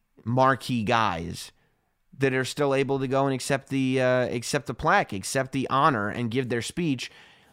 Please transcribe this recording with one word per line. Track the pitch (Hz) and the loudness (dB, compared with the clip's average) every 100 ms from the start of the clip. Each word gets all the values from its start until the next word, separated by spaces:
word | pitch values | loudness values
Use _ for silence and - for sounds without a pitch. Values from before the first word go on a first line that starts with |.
| _ _ | _ _
marquee | 110 127 131 127 - 123 | -2 2 4 4 0 -2
guys | 104 117 107 85 85 90 - - _ _ _ _ _ - | 2 2 2 0 -6 -8 -12 -18 _ _ _ _ _ -2
that | 135 | 0
are | 131 | 0
still | 127 - 147 | -2 0 0
able | 135 131 139 | 2 0 0
to | 135 | 0
go | 135 | 0
and | 139 | 0
accept | 131 - 135 - | -2 -2 -4 -2
the, | 135 131 131 | -2 0 2
uh, | 127 127 123 | 2 2 0
accept | 123 117 147 131 | -2 -2 -4 -4
the | |
plaque, | 120 151 196 165 | -4 2 2 2
accept | 101 95 135 131 | -4 -4 -4 -2
the | 139 127 | -4 -2
honor, | 131 156 120 101 | 2 4 2 0
and | 107 120 | -2 -2
give | 120 127 | -2 -2
their | 120 | -2
speech, | 110 - 175 127 - - - - _ | -4 -2 -2 -2 -4 -14 -20 -20 _